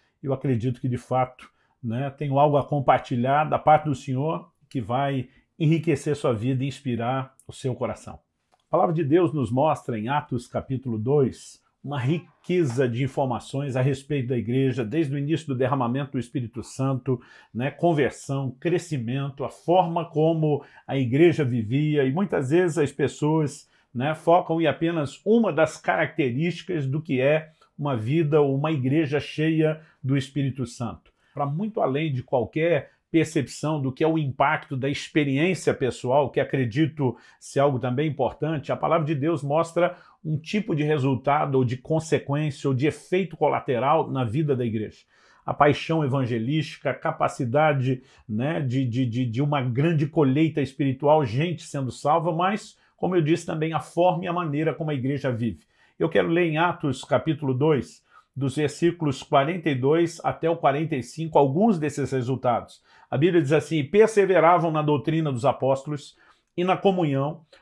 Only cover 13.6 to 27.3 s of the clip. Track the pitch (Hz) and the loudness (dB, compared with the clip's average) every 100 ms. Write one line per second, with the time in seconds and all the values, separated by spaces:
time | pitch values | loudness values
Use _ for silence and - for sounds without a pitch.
13.6 | 143 127 131 135 - 143 120 123 104 131 | -4 0 0 -2 -4 -4 -2 -2 0 0
14.6 | 135 120 110 156 147 143 143 160 151 127 | 0 0 -2 -2 -2 -2 -2 -2 -2 -2
15.6 | 127 135 120 135 139 131 117 139 113 117 | 0 0 -2 -4 -4 -6 -6 -8 -8 -10
16.6 | - - 135 131 - 127 - - _ 110 | -12 -4 -2 -2 -2 -4 -6 -20 _ -6
17.6 | 139 - 170 160 120 - - 139 135 135 | -6 -2 0 2 0 -2 -6 -6 -6 -6
18.6 | 170 175 - 143 113 135 139 - 120 - | -2 -2 -2 -6 -4 -6 -6 -8 -10 -6
19.6 | - 180 170 170 160 - 160 165 156 143 | 2 2 2 -2 -4 0 2 2 0 0
20.6 | - - - 139 120 139 175 156 131 120 | -4 -18 -6 -2 0 4 6 4 0 -2
21.6 | 104 135 151 147 131 151 202 180 131 170 | -2 0 2 2 2 0 0 -2 2 2
22.6 | 180 160 143 - 131 - 151 160 147 - | 2 2 0 0 -4 0 0 2 0 -6
23.6 | - _ _ 120 143 156 - 170 170 165 | -18 _ _ -4 -4 -2 2 4 2 0
24.6 | 151 135 165 170 135 - 196 233 208 151 | 0 0 -2 -2 -4 -4 2 4 4 2
25.6 | 156 - - 180 156 - 135 123 170 170 | 0 0 -2 0 0 -2 -2 0 -2 -4
26.6 | - 170 135 151 156 127 135 | -6 -4 -2 -4 -2 0 2